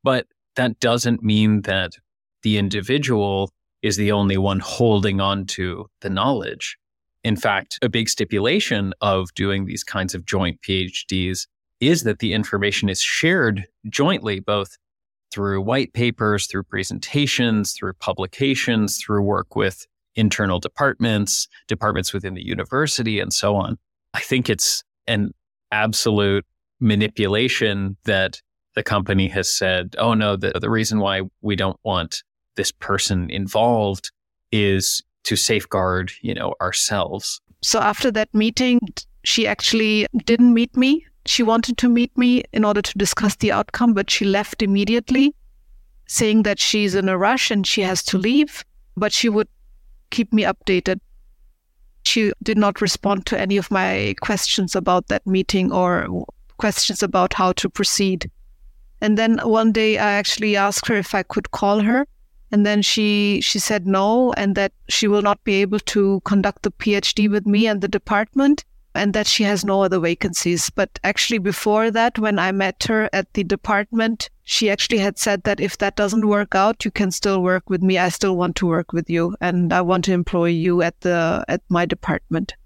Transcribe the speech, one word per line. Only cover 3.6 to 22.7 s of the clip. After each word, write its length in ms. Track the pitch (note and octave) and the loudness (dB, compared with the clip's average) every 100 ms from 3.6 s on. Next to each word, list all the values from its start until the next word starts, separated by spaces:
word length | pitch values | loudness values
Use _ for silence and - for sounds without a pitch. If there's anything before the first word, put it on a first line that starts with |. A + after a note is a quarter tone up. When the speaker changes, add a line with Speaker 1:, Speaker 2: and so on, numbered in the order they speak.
| _ _ | _ _
Speaker 1:
is 140 | G#2+ G2+ | -4 0
the 160 | G#2 | 0
only 260 | G#2 G2+ F#2+ | 2 2 0
one 220 | G2 G2 | 0 -2
holding 600 | - - A#2+ G#2 G2+ G2 | -4 0 2 2 0 0
on 240 | G2 G2 F#2+ | -2 -2 -6
to 440 | - F#2 F2+ G#2 _ | -6 -6 -8 -14 _
the 80 | G2 | -6
knowledge. 680 | F#2+ A#2+ C3 - - - - _ _ _ _ | -2 0 -2 -6 -10 -12 -14 _ _ _ _
In 100 | A#2 | -4
fact, 460 | G#2+ A2+ G2 - - | -2 0 -2 -4 -6
a 60 | B2 | -2
big 200 | A2+ G#2+ | -2 -4
stipulation 880 | - G#2 G#2 A2 G3 - A2 G2 - | -4 -2 -2 0 0 -2 -2 -4 -2
of 340 | G#2 F#2+ F2+ | -2 0 -4
doing 300 | - G2 G2 | -4 -4 -4
these 180 | F#2+ F2 | -6 -10
kinds 320 | - G2 F#2+ | -8 -6 -6
of 100 | F#2 | -8
joint 360 | F2 G2 F2+ E2+ | -4 -2 -2 -4
P 220 | - F#2+ | -4 -4
H 200 | F2+ - - | -4 -8 -6
Ds 400 | F#2+ F#2 F2+ - _ _ _ | -4 -4 -6 -10 _ _ _
is 240 | C3+ E3+ | 0 2
that 160 | A2+ G2+ | 0 -2
the 120 | A2+ | -2
information 560 | A2 G#2+ G2+ G2+ - G2+ | -2 -2 -2 -2 0 -2
is 120 | F#2 | -2
shared 680 | - - D#3+ F#3 A#2 G2+ F#2+ _ G#2+ | -2 0 0 2 0 -2 -8 _ -10
jointly, 480 | - D3 F3 G#2+ F#2+ | -2 0 0 -4 -6
both 400 | G2 G#2 F#2+ - _ _ _ _ _ | -2 -4 -4 -12 _ _ _ _ _
through 280 | - G2+ G2 | -6 -2 -2
white 320 | G2 C3 B2 | -2 -2 -2
papers, 520 | A#2 A#2+ - G#2+ G#2 - | -2 -2 0 -2 0 -2
through 160 | G2 | -8
presentations, 1120 | F#2+ G2 F#2+ G2 - C#3+ C#3 - A#2+ G#2+ G2 | -6 -8 -8 -8 -4 -2 -2 0 0 0 -2
through 220 | - F#2+ | -6 -10
publications, 1040 | F#2+ - F#2 F#2+ - C#3 B2 - A2+ G2+ - | -6 -6 -6 -8 -4 -2 -2 0 0 0 -4
through 240 | - G#2 | -2 0
work 340 | G2+ F#2+ - G#2+ | 0 -2 -4 -2
with 280 | G2 - - _ _ | -2 -4 -20 _ _
internal 460 | - G#2+ - G2+ F2+ | 0 0 0 -2 -2
departments, 880 | - - C#3 - A#2 G#2 G2 - - - - | -6 -2 -2 0 0 0 -2 -4 -6 -12 -8
departments 460 | A2 G#2+ F#2+ F#2 | -2 -2 -2 -4
within 220 | G2 F#2+ | -6 -8
the 120 | F#2 - | -10 -8
university, 720 | F#2+ G2 | -8 -4